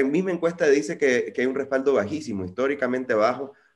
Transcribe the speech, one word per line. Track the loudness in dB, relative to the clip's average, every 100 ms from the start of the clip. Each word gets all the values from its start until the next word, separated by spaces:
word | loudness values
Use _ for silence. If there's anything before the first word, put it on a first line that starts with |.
misma | 4 2 0
encuesta | 0 -2 0 4
dice | 4 2 0
que, | 2 2 0
que | -2
hay | -2
un | -2
respaldo | -2 0 2
bajísimo, | 2 0 -4 -6 -6
históricamente | -6 -2 -2 0 -2 -2 0
bajo, | 2 2 0 -6 -14 _